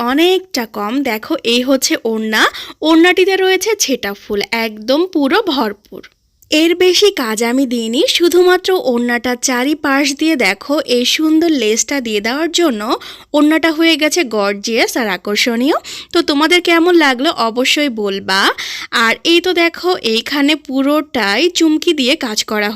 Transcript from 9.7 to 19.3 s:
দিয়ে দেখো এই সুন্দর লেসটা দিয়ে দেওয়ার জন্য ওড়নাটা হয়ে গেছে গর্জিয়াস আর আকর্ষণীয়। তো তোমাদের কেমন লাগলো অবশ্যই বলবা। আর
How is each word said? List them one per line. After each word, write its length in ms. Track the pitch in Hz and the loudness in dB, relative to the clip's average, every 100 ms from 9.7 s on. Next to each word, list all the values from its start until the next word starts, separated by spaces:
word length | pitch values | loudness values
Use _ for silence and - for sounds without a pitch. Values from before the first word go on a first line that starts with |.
| 311 294 269 285 277 | -2 0 0 0 0
দিয়ে 160 | 311 311 196 | 0 2 0
দেখো 300 | 196 - 294 - 247 | -2 -2 -4 0 0
এই 100 | 247 - | 0 0
সুন্দর 340 | 311 311 339 302 | 2 2 2 2
লেসটা 360 | 214 220 - 285 233 | 0 0 -2 -4 -2
দিয়ে 140 | 208 | -4
দেওয়ার 280 | 220 269 330 | -2 -2 -2
জন্য 300 | 339 339 214 214 370 - - - | 0 0 0 -4 -6 -6 -20 -4
ওড়নাটা 360 | 294 294 311 330 | 0 2 2 0
হয়ে 240 | 311 330 320 | 2 2 2
গেছে 200 | 302 302 262 214 | 0 0 -2 0
গর্জিয়াস 560 | 202 202 202 226 427 320 | -2 -2 -4 -2 0 0
আর 100 | 220 180 | -2 -4
আকর্ষণীয়। 600 | - 208 254 233 269 539 - - - | -4 -2 0 0 0 0 -4 -16 -4
তো 80 | 349 339 | -2 0
তোমাদের 300 | 285 311 349 | 2 2 2
কেমন 320 | 349 339 330 349 294 | 4 2 4 4 4
লাগলো 240 | 247 294 - 226 | 2 -2 -2 -2
অবশ্যই 440 | 220 269 - 294 220 | 0 0 0 0 -2
বলবা। 380 | 202 196 196 190 247 508 - - - 247 226 | -4 -4 -2 0 0 -2 -8 -12 -6 0 0
আর 80 | - - | 0 2